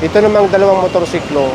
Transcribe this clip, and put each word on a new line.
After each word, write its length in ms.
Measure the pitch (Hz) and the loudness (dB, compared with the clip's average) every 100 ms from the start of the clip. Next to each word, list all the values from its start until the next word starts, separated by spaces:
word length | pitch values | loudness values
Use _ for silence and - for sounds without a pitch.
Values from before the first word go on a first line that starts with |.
Ito 140 | 156 208 | 0 0
namang 320 | 214 208 196 | 2 2 2
dalawang 320 | 190 196 190 | 2 2 2
motorsiklo. 640 | 185 185 170 165 - 147 135 | 0 -2 -2 -6 -4 -2 -2